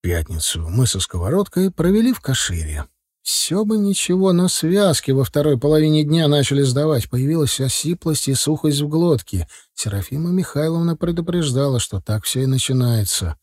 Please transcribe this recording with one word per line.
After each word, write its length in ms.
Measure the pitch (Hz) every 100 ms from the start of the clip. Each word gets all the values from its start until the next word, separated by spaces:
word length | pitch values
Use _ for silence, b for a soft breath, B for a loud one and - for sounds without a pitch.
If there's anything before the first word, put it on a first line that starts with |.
Пятницу 640 | 90 85 78 78 - 82 80
мы 180 | 101 127
со 140 | 98
Сковородкой 680 | - 90 95 180 196 180 190
провели 420 | - 165 208 233
в 80 | 240
Кашире. 640 | - 131 - 87 78 73 67 _ _ _
Все 420 | - - - 185
бы 140 | 214 220
ничего, 540 | 202 196 - 180 190
но 160 | 175 180
связки 640 | - 160 196 202 143 -
во 100 | 135
второй 340 | 131 147 151 131
половине 460 | 147 156 156 151
дня 240 | 151 165 151
начали 360 | 147 131 139
сдавать. 460 | 139 127 156 139 -
Появилась 520 | 123 139 160 143 -
осиплость 680 | 131 - 151 175 165 147 -
и 80 |
сухость 460 | 131 - 151 156 143
в 80 | 147
глотке. 600 | 160 175 135 - 92 82 B B
Серафима 560 | - 110 101 92 139 170
Михайловна 680 | 185 - 143 160 165 170 160
предупреждала, 800 | 170 170 170 175 151 127 143 123
что 220 | - 98
так 240 | - 107
все 180 | - 131
и 40 | 131
начинается. 880 | 131 - 131 123 113 98 - 87 78